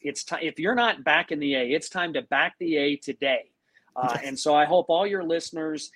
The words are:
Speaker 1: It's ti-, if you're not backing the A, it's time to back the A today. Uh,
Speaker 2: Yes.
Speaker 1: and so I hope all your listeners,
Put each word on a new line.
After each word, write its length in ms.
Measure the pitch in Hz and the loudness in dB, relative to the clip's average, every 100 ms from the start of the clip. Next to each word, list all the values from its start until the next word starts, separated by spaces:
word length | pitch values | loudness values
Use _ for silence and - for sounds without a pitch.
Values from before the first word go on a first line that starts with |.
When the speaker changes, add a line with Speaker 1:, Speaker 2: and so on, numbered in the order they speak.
Speaker 1:
It's 220 | 143 127 | -8 -8
ti-, 140 | - 165 | -6 -6
if 160 | 160 151 | -6 -2
you're 180 | 180 247 | 0 2
not 280 | 233 165 | 2 2
backing 360 | 139 156 170 156 | 2 2 2 -2
the 160 | 143 135 | 0 0
A, 160 | 123 | 0
it's 180 | 151 - | 0 -2
time 240 | 185 175 | -4 -4
to 80 | 147 | -4
back 340 | - 139 170 - | -2 0 0 -2
the 180 | 170 151 | -2 0
A 180 | 143 143 | 0 -2
today. 560 | - 127 139 123 - _ _ _ _ - | -6 -4 0 0 -4 _ _ _ _ -4
Uh, 120 | 127 | -2
Speaker 2:
Yes. 80 | - 139 | -2 -6
Speaker 1:
and 140 | 131 | -4
so 140 | 151 | 2
I 120 | 147 151 | 4 6
hope 220 | 175 170 | 4 4
all 180 | 170 202 | 2 2
your 160 | 196 | -2
listeners, 680 | 165 165 - 165 156 151 - | -2 -2 -4 -6 -6 -6 -10